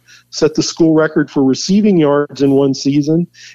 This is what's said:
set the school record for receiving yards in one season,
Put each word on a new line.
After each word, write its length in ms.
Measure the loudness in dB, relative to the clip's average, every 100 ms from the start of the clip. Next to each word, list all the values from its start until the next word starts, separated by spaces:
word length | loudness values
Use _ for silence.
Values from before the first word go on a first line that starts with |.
| _ -20 _
set 240 | -4 -2
the 80 | -2
school 300 | -6 0 2
record 380 | 2 0 -2 -4
for 120 | -2
receiving 540 | 0 -2 0 0 2 2
yards 440 | 2 0 -2 -2
in 80 | 0
one 240 | 2 0
season, 540 | -2 -2 -2 0 -2 -4 -10 -20